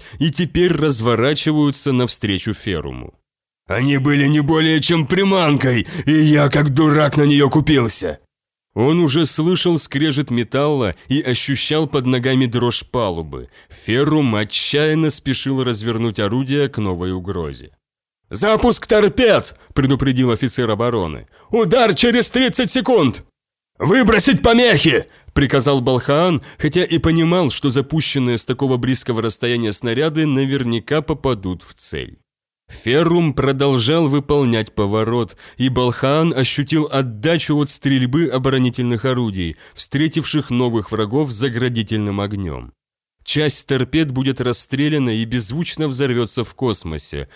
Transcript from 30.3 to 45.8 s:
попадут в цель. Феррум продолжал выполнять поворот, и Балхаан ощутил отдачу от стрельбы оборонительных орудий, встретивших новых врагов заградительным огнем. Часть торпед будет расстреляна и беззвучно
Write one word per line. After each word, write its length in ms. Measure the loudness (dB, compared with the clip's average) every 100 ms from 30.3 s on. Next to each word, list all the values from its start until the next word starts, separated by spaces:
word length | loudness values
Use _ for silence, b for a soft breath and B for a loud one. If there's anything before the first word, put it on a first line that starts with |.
| 0 0 -2 -2 -4 -2 -4
попадут 600 | -2 -4 -4 -4 -6 -8
в 100 | -12
цель. 460 | -14 -10 -10 -12 -16 _ _ _ _ _
Феррум 640 | -10 0 2 4 2 2
продолжал 760 | 0 0 2 2 2 2 2 2
выполнять 680 | 0 0 0 2 0 -2 -2
поворот, 600 | 0 0 0 -2 -4 -10 B -4
и 120 | -2
Балхаан 600 | 0 0 0 0 2 0
ощутил 560 | 0 -2 -2 -2 0 0
отдачу 640 | -2 -4 -4 -2 -2 0 -2
от 140 | -2
стрельбы 560 | -2 0 0 0 0 0
оборонительных 760 | 0 0 2 0 0 -2 -2
орудий, 540 | -2 -2 -2 -4 -6 -8 B
встретивших 800 | -10 -6 -2 0 -2 -2 -4 -2
новых 400 | 0 0 0 -2
врагов 400 | -4 -2 -2 -2
заградительным 880 | -2 -2 -2 -2 -2 -2 -2 -2 -4
огнем. 520 | -4 -6 -8 -10 -14 _ _ _ _ _ -4
Часть 400 | -2 0 -2 -2
торпед 460 | -2 0 0 0
будет 300 | -2 -2 -2
расстреляна 680 | -2 -2 -4 -2 0 0 0
и 160 | -2 -2
беззвучно 640 | -4 -4 -4 -6 -4